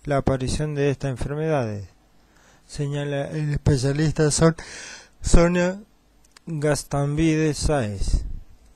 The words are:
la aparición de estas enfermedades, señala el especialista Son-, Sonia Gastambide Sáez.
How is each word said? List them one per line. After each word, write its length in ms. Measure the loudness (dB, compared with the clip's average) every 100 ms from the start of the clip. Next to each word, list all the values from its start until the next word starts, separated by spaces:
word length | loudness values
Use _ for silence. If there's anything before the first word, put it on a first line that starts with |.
la 140 | -2 0
aparición 560 | 2 0 -2 -2 -2
de 160 | 0 0
estas 200 | 0 -4
enfermedades, 760 | -6 -6 -4 -2 0 -2 -6 -10 -18 _ _ _ _ _ _ _
señala 640 | -8 -6 -4 -4 -4 -4
el 220 | -4 -2
especialista 760 | 0 2 2 0 0 0 2 0
Son-, 240 | 4 2 2 -8 -16 -16 -18 -20 _
Sonia 600 | 6 6 8 4 0 -2 -12 _ _ _ _ -20 -10
Gastambide 1080 | -4 0 0 -2 -2 0 0 2 2 0
Sáez. 680 | 0 0 0 -2 -2 0 0 -2 -10 -12 -20 -18